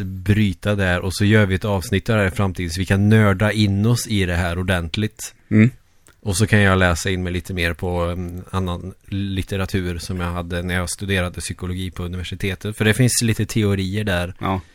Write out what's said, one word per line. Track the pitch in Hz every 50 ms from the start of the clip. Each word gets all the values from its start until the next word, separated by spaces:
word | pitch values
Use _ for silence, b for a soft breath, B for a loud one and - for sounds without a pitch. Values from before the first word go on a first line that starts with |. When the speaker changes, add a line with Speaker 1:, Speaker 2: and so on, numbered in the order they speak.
| 101
Speaker 1:
bryta | 92 95 95 90 107 101 110 107 98 87 - - 104 104
där. | 101 95 90 87 87
Och | 98 95 -
så | - 107
gör | 101 110 107 104
vi | 92 95
ett | 90 -
avsnitt | 107 101 92 87 - 101 95 -
där | - 113 107 98
i | 92
framtiden | - - 101 95 87 - 90 82
så | 85 95
vi | 95
kan | - 98 98 101 104
nörda | 110 110 107 101 95 90 107 107
in | 98 110 107 98 98 98 107
oss | 113 120 117 -
i | - 110 98 95
det | 90 87
här | 85 90 85 85 90
ordentligt. | 92 95 95 87 82 82 - 107 107 107 - - - - - _ _ -
Speaker 2:
Mm. | 110 107 110 127 - - _ _ _ _ _ - _ _
Speaker 1:
Och | - 104 95
så | - 110
kan | - 110 104
jag | 101 98 95 92
läsa | 92 90 87 - - 98
in | 95 90
mig | 90 87
lite | 90 90 - - 95
mer | 87 85 85
på | 82 - 95 90 90 87
en | 85 87 87 90 90 87 87 90 87 -
annan | - 95 95 90 87 87 87 92 - _ _ -
litteratur | 104 98 101 98 98 95 85 - 101 95 95 - - 95 87 90 87 87
som | - - 95 90
jag | 87 87
hade | 87 87 85 85 90 87
när | 87 90 87
jag | 92 87 87
studerade | - - 101 95 98 92 90 90 87 -
psykologi | - - 85 - 92 90 90 92 95 90
på | - - 87
universitetet. | 87 90 90 90 - 95 - 104 98 92 - - 104 113
För | - 107
det | 110 104
finns | - 127 120 - -
lite | 120 113 107 - 107
teorier | - - 117 104 101 101 95 95 92 98 107 104
där, | 104 90 87 87 87 - -
Speaker 2:
Ja. | 101 92 95 90 - -